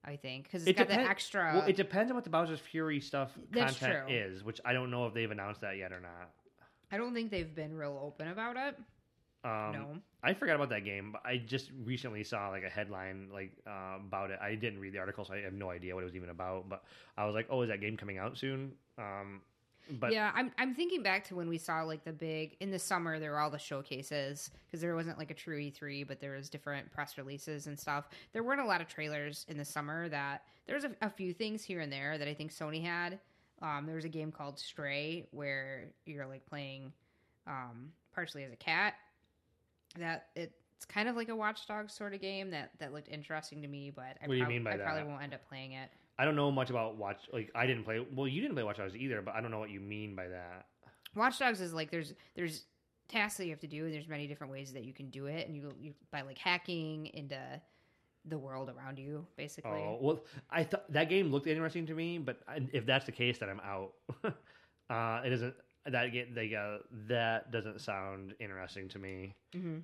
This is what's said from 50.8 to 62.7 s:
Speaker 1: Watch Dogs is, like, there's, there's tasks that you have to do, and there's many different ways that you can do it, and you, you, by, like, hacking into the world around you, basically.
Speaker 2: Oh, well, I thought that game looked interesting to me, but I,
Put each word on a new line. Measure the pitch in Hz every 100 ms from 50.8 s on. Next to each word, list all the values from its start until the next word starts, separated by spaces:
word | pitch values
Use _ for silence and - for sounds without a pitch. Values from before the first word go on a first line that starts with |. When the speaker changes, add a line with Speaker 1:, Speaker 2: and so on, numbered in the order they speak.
| - - - 208
Speaker 1:
Watch | 240 247
Dogs | 262 214
is, | 180
like, | 160 160
there's, | 170 156 - - -
there's | 175 156 - _ _ _ _
tasks | 226 208 -
that | 180
you |
have | 156
to | 156
do, | 147 160
and |
there's | 151 156
many | 151 147
different | 143 139
ways | 135 139
that | 131 120
you |
can | 139 139
do | 123 139
it, | 160 -
and | 151
you, | 143 131
you, | 151 143 _
by, | 147
like, | 139 143
hacking | 190 180 - 175 156 156 156
into | - 143 135 131 139 - _ _ _ _ _ 160
the | 156
world | 135 131 131
around | 127 131 135
you, | 135 147 170 -
basically. | 147 - 117
Speaker 2:
Oh, | 104 101 113
well, | 135 160 - - -
I | 165 165
thought | 196 -
that | 147 160
game | 185 175
looked | 139 147
interesting | 156 160 170 160
to | 160
me, | 170 170
but | 135 123 -
I, | 151 127